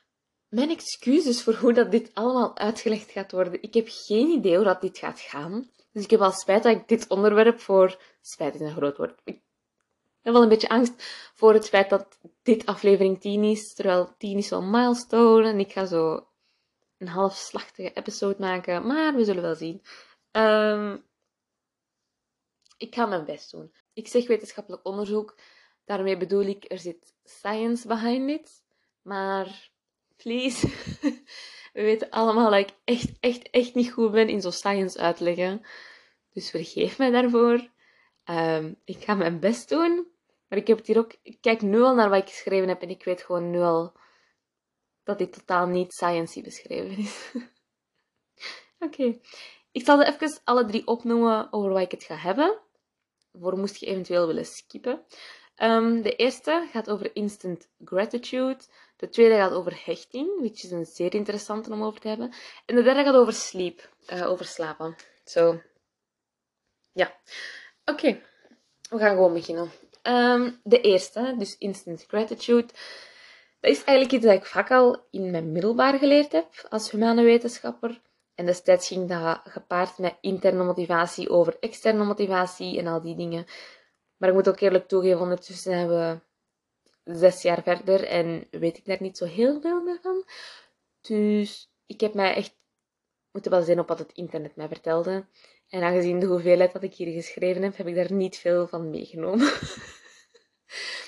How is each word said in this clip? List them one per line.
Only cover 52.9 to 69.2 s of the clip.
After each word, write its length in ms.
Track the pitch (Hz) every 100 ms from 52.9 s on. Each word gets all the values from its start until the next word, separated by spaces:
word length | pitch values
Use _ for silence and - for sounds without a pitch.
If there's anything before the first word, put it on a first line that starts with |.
| _ _ _ _ 180
Voor 180 | 175 190
moest 200 | 202 -
je 60 | -
eventueel 420 | 190 175 175 165
willen 180 | 160 165
skippen. 600 | - - - 247 311 _ - - - _ -
Ehm, 460 | 226 226 226 233
de 140 | 208 -
eerste 520 | 254 254 - 330 320
gaat 180 | 226 214
over 260 | 208 196 -
instant 540 | 208 - 185 170 _ _
gratitude. 760 | - 185 226 240 240 254 262 262 _ _ _ _
De 140 | 240
tweede 260 | - 226 220
gaat 160 | 185
over 300 | 180 175 170 -
hechting, 540 | 170 - 247 330 403
which 240 | 233 -
is 80 | 180
een 140 | 175 165
zeer 280 | - 175
interessante 580 | 208 202 208 - 214 226
om 120 | 214
over 160 | 214 214
te 80 | 220
hebben. 260 | 220 240 - - - -
En 100 | 240
de 80 |
derde 200 | 240 269
gaat 120 | 285 262
over 180 | 226
sleep, 560 | - - 185 180 - - _ -
eh, 220 | 180 175
over 180 | 180 175
slapen. 500 | - 160 151 160 165 - _
Zo. 380 | - 170 170 165 - _ _ _ _ _ _ _ _ _ _ _ _
Ja. 220 | 185 175 - _ - - - - _ -
Oké. 360 | 294 294 196 - _ _ _ _ _ -
We 80 | 226
gaan 180 | 214
gewoon 180 | 185